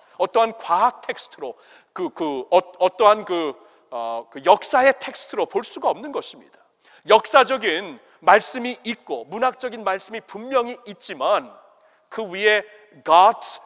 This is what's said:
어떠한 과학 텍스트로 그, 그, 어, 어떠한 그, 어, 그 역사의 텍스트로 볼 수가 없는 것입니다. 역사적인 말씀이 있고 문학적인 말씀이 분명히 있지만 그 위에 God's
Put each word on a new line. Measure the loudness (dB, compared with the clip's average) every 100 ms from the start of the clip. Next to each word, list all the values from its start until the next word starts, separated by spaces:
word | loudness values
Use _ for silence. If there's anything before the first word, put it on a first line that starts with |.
| _ -6
어떠한 | -2 0 0 -2
과학 | -4 0 0 -2
텍스트로 | -10 -12 -14 -14 -14 -14 _ -20 _
그, | -10 -8
그, | -6 -6 -6 0
어, | 2 2 0
어떠한 | -2 4 4 4 0
그, | -4 -4 -8 -16 _ _
어, | -8 -6 -8 -10
그 | -2
역사의 | 4 4 4 2 4 2
텍스트로 | -4 -14 -10 -4 -4
볼 | -4
수가 | -6 -4 -4
없는 | -4 -6
것입니다. | -10 -10 -16 -20 _ _ _ _ _ 4
역사적인 | 4 6 4 4 0 -2 -4 -6 -14 _ _
말씀이 | 4 4 2 -6 -6 -8
있고 | -8 -10 -8 -10 -10
문학적인 | -4 -4 -4 -10 -8
말씀이 | -6 -6 -8 -14
분명히 | -14 -16 -4 -2 -2 -8 -16
있지만 | -18 -14 -6 -2 -2 -4 -16 _ _ _ _ _
그 | -10 -10
위에 | -2 0 0 -2 -14 _ -10
God's | 2 6 6 4 -6 -18